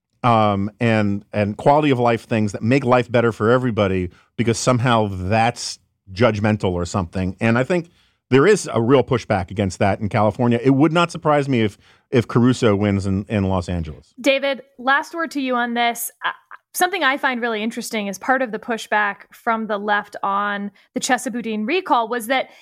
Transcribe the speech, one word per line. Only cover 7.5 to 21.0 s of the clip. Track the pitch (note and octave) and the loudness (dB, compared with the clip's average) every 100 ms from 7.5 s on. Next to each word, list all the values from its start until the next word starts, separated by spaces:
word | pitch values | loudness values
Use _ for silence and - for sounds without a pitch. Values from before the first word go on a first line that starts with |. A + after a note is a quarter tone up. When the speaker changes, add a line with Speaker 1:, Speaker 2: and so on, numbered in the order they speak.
| A#2 | 0
Speaker 1:
I | |
think | - F3+ D#3+ _ _ _ - | 0 -2 -4 _ _ _ 0
there | C3 E3+ | 4 6
is | G3+ - | 4 0
a | A2+ | -2
real | A#2 C3+ | 2 4
pushback | A#2+ B2 - G#2+ F#2+ | 4 -2 0 -2 -2
against | F#2+ G2 - | -2 -2 0
that | G2+ G2+ | 0 0
in | G#2 | -2
California. | A2+ G#2+ G#2 A#2+ A#2 | 0 0 2 0 2
It | C3 | 2
would | C3+ D#3+ | 4 4
not | E3+ F3 | 2 0
surprise | D#3+ D#3 D3 C#3 | -2 0 0 2
me | B2 | 0
if, | G#2+ - _ _ - | 0 -2 _ _ -2
if | C3 - | 0 2
Caruso | B2+ B2 B2 A#2+ G2+ | 2 2 4 2 2
wins | G#2 G2 G2 | 2 0 0
in, | F#2+ G#2 | -2 -2
in | G#2+ F#2+ | -2 0
Los | F#2 F2+ | 0 -2
Angeles. | F2 D#2 D2+ - - | -6 -6 -12 -18 -6
Speaker 2:
David, | C4 C4+ C#4 C4+ - - | 0 0 0 -6 -10 -10
last | B3 C#4 D4 | -2 -2 -2
word | E4+ E4 | -6 -6
to | D4 | -4
you | C4 B3 | -2 -2
on | A#3+ A#3 | -2 -2
this. | A#3 A#3 - - - | -2 -2 -8 -8 -8
Uh, | - - - _ | -8 -14 -20 _
something | - F4+ F#4+ | -2 -2 0
I | C4+ C#4 | -2 0
find | C#4 A#3+ | -2 -2
really | A#3 A3 | -4 -4
interesting | A3 A#3 A3+ A3 G3+ | -4 -6 -8 -6 -6
as | F#3+ | -6
part | - C4 | -2 -2
of | B3+ | -2
the | G#3 | -8
pushback | - A3 - G#3+ G#3 G3 - | -8 -8 -4 -2 -2 -4 -14
from | - - A3+ G#3+ | -10 -4 -4 -4
the | G#3 | -6
left | G#3 G#3 G#3 - | -2 -2 -2 -6
on | G3 G3 G#3 G3+ G3+ - _ | -4 -2 -2 -4 -8 -14 _
the | |
Chesa | - | -8